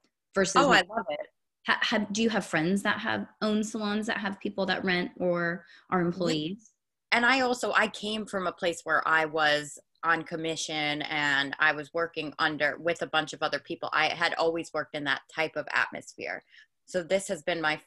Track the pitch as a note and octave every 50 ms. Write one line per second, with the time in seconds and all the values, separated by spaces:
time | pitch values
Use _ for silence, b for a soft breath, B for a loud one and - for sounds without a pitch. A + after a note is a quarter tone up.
0 | _ _ _ _ _ _ _ F#3+ F#3+ F3 - A#3+ C#4+ C#4 A#3 G3+ F3+ F3+ G#3+ A3+
1 | G3 D#3+ D3 - - - _ _ _ _ _ _ _ - A#3 - - - A#3+ G#3+
2 | G#3 - G3+ G#3+ A3+ A3+ G#3+ G3+ F#3+ - - E3 D#3 E3+ G3 G3 - G#3+ G#3 G3+
3 | G#3+ A3+ - G#3 G#3 - - _ - G#3+ G#3+ G#3+ G#3+ G#3+ - A3+ G#3+ G#3 G#3 G#3+
4 | G#3+ A3+ G#3+ G3+ G#3 G3 G3 - - G#3+ G3+ - F#3+ F#3 F#3 - - F#3+ F3+ F3
5 | F3+ - - - F3+ F3+ F3 E3+ E3+ E3+ E3+ F3+ b b b b b b - F#3
6 | F3 E3+ F3 F#3+ F3 E3+ D#3+ D#3 D3+ D#3+ G3 A3+ - - _ _ _ _ _ _
7 | _ _ - A#3 A#3+ A#3+ C4 C4+ B3+ B3 B3 B3 - G#3 F3 F#3 G#3+ G#3+ - -
8 | - G#3 G#3+ G#3+ G#3 G3 - G3 F#3 E3+ E3 - F#3+ F3+ E3 - - E3 D#3 C#3+
9 | - - D#3+ D#3+ D#3+ D#3 D3+ D#3+ D#3 D3+ D3 D3 D3 D3 - - _ _ _ _
10 | - D#3+ E3 D#3+ D#3+ - F3 D#3+ D#3+ D#3+ D#3+ D3+ - - D#3 D#3 D3+ D3 D3 D3+
11 | - - D#3 D3+ D3 C#3+ C#3 C3+ C#3 C#3 - - D3+ D#3 D3+ D3 D3+ C#3 _ E3+
12 | E3 E3 - E3 D3+ D3+ C#3 - D#3+ D#3 D#3 C#3 D3+ C#3+ - - D#3 E3+ E3+ -
13 | F3 C#3+ - D#3 D3+ D#3 - D3 D#3 D3 D3 C#3+ - - E3+ - - - - D3+
14 | D#3 D3+ - D#3+ E3+ E3 - - E3+ E3+ E3 E3+ D#3 - _ D#3 D3 - - -
15 | D3 C#3+ C3+ C3 - _ - - D#3+ D#3 - D3+ C#3+ - - B2 A#2 - - D#2
16 | D#2 - - - A#2 - F#2 - b b b b b b _ _ _ - - F#3
17 | F3 D3+ F#3 G3 F#3+ - G3+ D#3+ D3 - F3 E3+ D#3+ D#3 D3+ D3+ -